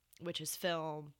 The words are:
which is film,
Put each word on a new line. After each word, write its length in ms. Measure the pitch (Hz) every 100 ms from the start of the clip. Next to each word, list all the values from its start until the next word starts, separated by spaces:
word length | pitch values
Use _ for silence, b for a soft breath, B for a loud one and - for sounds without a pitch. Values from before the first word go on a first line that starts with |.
| _ -
which 200 | 170 165
is 160 | 156 -
film, 560 | 185 165 156 151 147